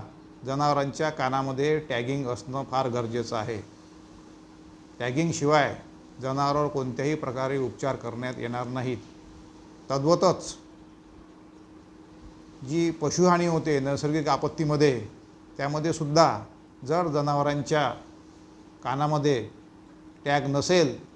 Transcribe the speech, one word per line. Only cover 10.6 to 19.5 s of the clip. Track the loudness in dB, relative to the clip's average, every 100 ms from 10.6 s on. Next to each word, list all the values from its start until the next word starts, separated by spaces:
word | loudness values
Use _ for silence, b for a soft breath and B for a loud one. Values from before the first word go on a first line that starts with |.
| -18 -20 -20 -20 -20 -20 -20 -20 -20 -20 -20 -20 -20 -20 -20 -20 -20 -20 -20 -12 -4
जी | 0 0
पशुहानी | 0 0 4 6 6 4
होते | 2 2 2
नैसर्गिक | 2 0 0 0 2
आपत्तीमध्ये, | 0 0 -2 0 4 4 2 -4 -16 -20 -20 -16 -6
त्यामध्ये | -4 -2 -2
सुद्धा | -2 2 6 6 4 -8 -18 -20 -10 -2
जर | 0 2
जनावरांच्या | 0 2 2 2 0 0 0 0 -4 -12 -20 -20 -20 -20 -20 -20 -10
कानामध्ये | -4 0 0 2 2 2 -2